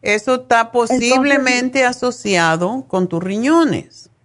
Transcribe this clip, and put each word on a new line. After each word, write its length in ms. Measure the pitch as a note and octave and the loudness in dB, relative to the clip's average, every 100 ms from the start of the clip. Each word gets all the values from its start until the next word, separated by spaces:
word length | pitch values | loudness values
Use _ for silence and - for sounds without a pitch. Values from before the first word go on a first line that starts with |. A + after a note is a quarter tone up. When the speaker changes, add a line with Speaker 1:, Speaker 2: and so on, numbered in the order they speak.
Speaker 1:
Eso 320 | G#3 G#3 G#3+ | -2 -4 -2
está 260 | B3+ B3+ A#3 | -4 0 0
Speaker 2:
Entonces 380 | A3+ B3 A#3 B3+ | 0 -2 0 0
Speaker 1:
posiblemente 840 | A#3 C4 C#4 C#4 B3+ B3 B3+ C4 B3+ | 2 2 2 2 2 0 0 0 0
asociado 960 | B3 B3 A#3+ G#3 F#3 E3 E3 F3+ B3+ - | 0 -6 -4 -2 2 2 2 -2 -4 -4
con 220 | F#3 F3+ | -2 -2
tus 140 | E3+ | -2
riñones. 840 | F#3 G3+ B3+ E4 D#4 A#2 - - - _ | -4 -4 2 2 2 0 -6 -20 -20 _